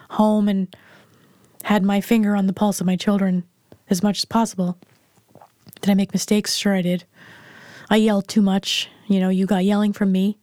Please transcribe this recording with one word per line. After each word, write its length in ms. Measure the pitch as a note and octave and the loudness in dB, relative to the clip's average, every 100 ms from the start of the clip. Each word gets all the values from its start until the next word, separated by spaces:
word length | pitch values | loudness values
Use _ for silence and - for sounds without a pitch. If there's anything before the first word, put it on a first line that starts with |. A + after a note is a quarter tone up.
| - | -6
home 400 | - G#3+ G#3+ G#3 | 0 2 2 0
and 260 | G3 F#3 - - - _ _ _ _ _ - | -2 -4 -10 -20 -20 _ _ _ _ _ -8
had 200 | - G#3 | -2 0
my 180 | G3 G3+ | 2 0
finger 340 | - A#3 G#3 G3+ | 0 0 2 0
on 120 | F#3+ | 0
the 60 | |
pulse 280 | F#3 G#3 - | 0 -2 0
of 60 | F#3 | -2
my 80 | F#3 | -2
children 480 | - G3+ G3 F3+ - _ _ - - | 0 0 0 -2 -6 _ _ -12 -6
as 120 | F3+ | -2
much 180 | G#3 F#3+ | -2 -2
as 60 | - | -2
possible. 520 | A3+ A3 F#3 F3 F3 _ _ _ _ _ - - _ - - | -2 -2 -4 -6 -6 _ _ _ _ _ -20 -20 _ -20 -6
Did 100 | F#3+ | 0
I 20 | |
make 200 | G3 F#3+ | 2 0
mistakes? 420 | F#3+ - G#3 - - | -2 0 -2 -2 -4
Sure 200 | G#3 F#3+ | -2 0
I 60 | |
did. 240 | F3 F3+ - _ - - - - - - - | 0 -4 -6 _ -20 -20 -20 -20 -20 -10 0
I 80 | G#3+ | 2
yelled 300 | G#3+ G3 - | 2 0 0
too 140 | A3 | 0
much. 480 | F#3+ G3 - - - - - | 2 0 -2 -6 -8 -8 -2
You 120 | F#3+ | 0
know, 100 | F#3 | 2
you 160 | F#3 F#3+ | 0 0
got 180 | F#3+ | 0
yelling 300 | F#3+ G#3 G#3 | 2 2 0
from 180 | - G3+ | 0 0
me. 260 | F#3 G3 - | 0 0 -4